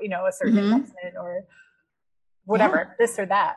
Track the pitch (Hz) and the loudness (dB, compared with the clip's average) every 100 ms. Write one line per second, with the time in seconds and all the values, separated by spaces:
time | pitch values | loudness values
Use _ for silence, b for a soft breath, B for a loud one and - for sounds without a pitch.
0 | 170 180 190 185 190 208 202 254 - 180 | -4 -4 -4 -2 2 2 4 0 -2 -12
1 | 180 180 175 180 190 b b b b _ | -14 -12 -8 -10 -10 b b b b _
2 | _ _ _ _ 185 214 214 160 - - | _ _ _ _ -2 4 4 2 -2 0
3 | 233 214 196 202 165 | 0 0 0 0 0